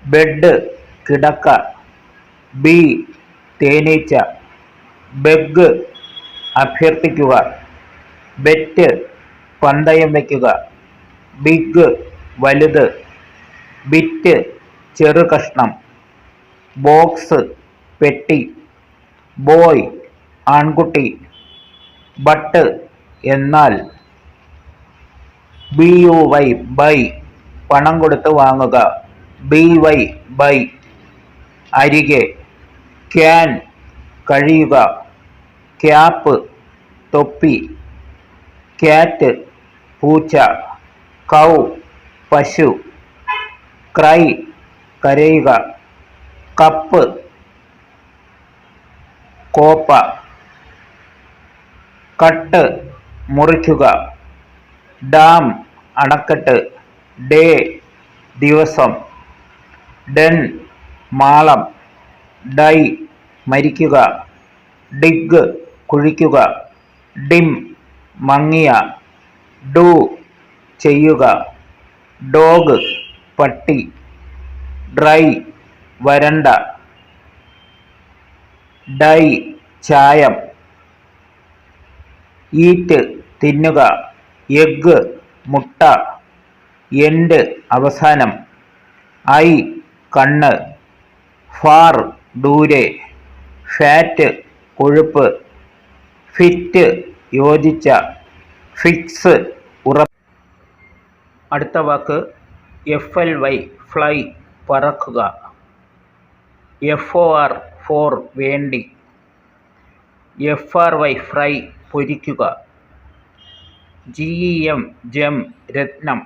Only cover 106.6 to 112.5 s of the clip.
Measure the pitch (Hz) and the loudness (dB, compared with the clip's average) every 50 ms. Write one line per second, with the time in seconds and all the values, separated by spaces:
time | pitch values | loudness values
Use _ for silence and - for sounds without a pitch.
106.6 | _ _ _ _ 143 147 151 143 - - - 175 175 165 156 151 147 135 - - | _ _ _ _ -6 -6 -6 -6 -8 -6 -2 -2 0 0 0 0 -2 -2 -4 -8
107.6 | - - _ - - - 156 147 151 147 135 - - - _ 127 135 135 139 143 | -16 -20 _ -20 -10 -6 -4 -4 -2 -4 -4 -6 -10 -16 _ -8 -8 -6 -6 -6
108.6 | 143 139 131 123 110 _ _ _ _ _ _ _ _ _ _ _ _ _ _ _ | -8 -8 -10 -10 -12 _ _ _ _ _ _ _ _ _ _ _ _ _ _ _
109.6 | _ _ _ _ _ _ _ _ _ _ _ _ _ _ _ - 139 147 147 139 | _ _ _ _ _ _ _ _ _ _ _ _ _ _ _ -10 -6 -6 -6 -6
110.6 | - - - 175 170 170 160 151 151 147 131 - - - - 147 147 143 147 131 | -10 -6 -2 -2 0 0 0 -2 -4 -4 -4 -6 -12 -10 -8 -6 -4 -4 -6 -8
111.6 | - - _ _ _ _ - 147 143 127 147 147 - - 143 - 120 90 | -12 -16 _ _ _ _ -8 -8 -8 -8 -10 -12 -10 -14 -8 -6 -6 -8